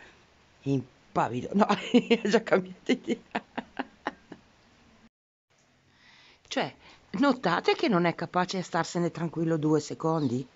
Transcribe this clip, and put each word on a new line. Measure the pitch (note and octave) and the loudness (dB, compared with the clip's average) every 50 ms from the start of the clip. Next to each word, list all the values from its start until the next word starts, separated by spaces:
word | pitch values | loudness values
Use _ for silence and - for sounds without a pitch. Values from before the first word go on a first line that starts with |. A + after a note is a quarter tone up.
| - - - _ _ _ _ _ _ _ _ _ - | -20 -20 -20 _ _ _ _ _ _ _ _ _ -4
impavido. | C#3 C#3 C3 B2 - _ _ _ _ - F3+ D3 A2 A#2 B2+ - - - | -2 -2 -2 -2 -6 _ _ _ _ -2 -2 -2 0 -2 -6 -6 -2 2
No, | G3+ G#3 | 2 4
<laughs> | - | 4
ha | G3+ F#3+ - - - A#3 F#3 - A#3+ A3+ - G#3+ | 2 -2 -2 4 4 4 4 4 0 2 2 2
già | G#3 A3 - | 0 2 2
cambiato | - - F#3+ F#3 - - - - - | 2 0 0 0 -2 -14 -16 -2 0
idea. | C4 B3+ - - A3+ - - _ - A3+ - _ - B3 - - - - - - - _ - - - - _ _ - - _ _ _ _ _ _ _ _ _ _ _ _ _ - _ _ _ _ _ _ _ _ _ _ _ _ _ _ _ _ _ _ _ - - - - - - _ _ | 0 0 0 -4 -4 -4 -6 _ -10 -10 -10 _ -14 -14 -14 -12 -10 -10 -10 -10 -10 _ -10 -10 -10 -10 _ _ -20 -20 _ _ _ _ _ _ _ _ _ _ _ _ _ -20 _ _ _ _ _ _ _ _ _ _ _ _ _ _ _ _ _ _ _ -20 -20 -20 -20 -20 -20 _ _
Cioè, | - - C4+ F3+ C#3 - - - - - - _ _ | -6 -4 -4 -4 -4 -6 -14 -20 -20 -20 -20 _ _
notate | - F#3 C#4 C#4+ - C4+ - F3+ E3+ F3+ - G#4 G#4 | -2 2 2 2 2 2 0 0 0 2 2 2 0
che | - F4 C#4 | 2 2 2
non | G3+ E3+ F3 | 2 4 2
è | E3+ D#3 | 2 0
capace | - E3+ - - F3+ F3+ F3+ - F#3 | -2 -8 -4 -2 -2 -2 -2 -4 -8
a | E3+ | -8
starsene | - - E3+ D#3+ - - F3 F3 E3 | -4 -2 -4 -4 -2 -2 -2 -2 -2
tranquillo | - D#3 E3+ D#3+ - D#3 E3 D#3+ E3 | -2 -4 -8 -6 -4 -2 0 0 0
due | D#3 D3 D3+ D#3 D3 | 0 2 2 2 2
secondi? | D3+ - C3+ - - D#3+ D#3+ D#3+ D3 A#2+ A#2+ B2+ C3+ - _ | 0 -2 -10 -4 -2 -2 0 0 0 0 -2 -2 -4 -8 _